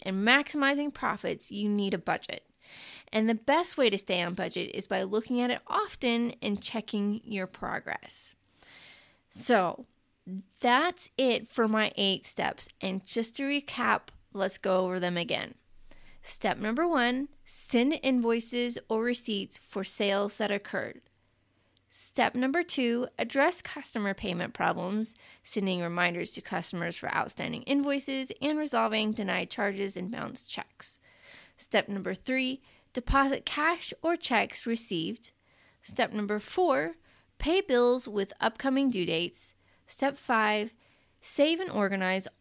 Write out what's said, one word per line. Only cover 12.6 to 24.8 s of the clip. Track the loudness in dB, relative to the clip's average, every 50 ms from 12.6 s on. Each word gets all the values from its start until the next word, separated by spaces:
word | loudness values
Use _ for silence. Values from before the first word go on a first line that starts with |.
| -8 -10 -10 -6
And | -4 -4 -4 -4 -2
just | 0 0 0 0 -2 -2
to | -2 -2
recap, | 0 0 -2 -2 -4 -4 -2 2 2 2 2 0 -6 -20 -20 _ _ -4
let's | -2 -2 0 0 0
go | 2 2 2 4 2
over | 2 0 0
them | 0 0 0
again. | 0 0 0 -2 -2 -4 -6 -12 _ _ _ -20 -20 -20 -20 -20 -20 -20 -20 -20 -14
Step | -8 -8 -6 -2 0 0 0 0
number | 0 -2 0 2 2
one, | 2 4 4 4 2 2 0 -4 -6 -10 -18 -16
send | -10 -8 -6 -2 2 4 4 4 4 2 2
invoices | 2 2 2 4 4 2 2 2 0 -2 -2 0 0 0 -2 -6 -4 -2
or | -2 0
receipts | 0 0 0 -2 -2 -2 -2 -2 -4 -6 -8
for | -14 -12 -8 -6 -4
sales | -2 -2 0 0 2 2 2 2 2 0 -2
that | -2 0 0
occurred. | 0 -2 -4 -4 -4 -4 -4 -6 -10 -14 _ _ _ _ _ _ _ _ _ _ _ _ _ _ _ _ _ _
Step | -8 -8 -6 -4 0 2 2 2 2
number | 0 0 0 0 0
two, | 0 0 0 2 2 2 2 0 -2 -4 -4 -4
address | -4 0 2 4 4 4 4 0
customer | -6 -8 -10 -10 -8 -6 -4 -2 -2 -2
payment | -2 -2 -4 -4 -2 -2 -4 -6
problems, | -2 0 0 0 0 0